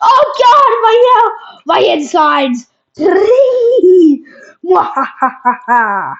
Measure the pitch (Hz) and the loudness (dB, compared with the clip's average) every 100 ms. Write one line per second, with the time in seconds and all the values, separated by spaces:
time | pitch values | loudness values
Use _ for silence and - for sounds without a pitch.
0 | - 508 587 - 494 523 554 466 453 453 | 0 0 0 0 2 4 2 0 0 2
1 | 494 494 453 427 - - - 339 - - | 2 2 0 -4 -18 -20 -6 -2 -2 -2
2 | 294 359 302 294 269 247 233 _ _ _ | -4 -2 0 0 -4 -6 -10 _ _ _
3 | 311 370 415 494 539 508 466 508 359 370 | -2 0 0 2 2 0 0 2 4 4
4 | 330 277 - - - _ 339 359 - - | 4 0 -6 -20 -20 _ -4 -2 -2 -4
5 | 247 - 262 247 262 240 - 240 226 202 | -8 -4 -6 -4 -6 -6 -2 -2 -2 -4
6 | 165 - | -8 -12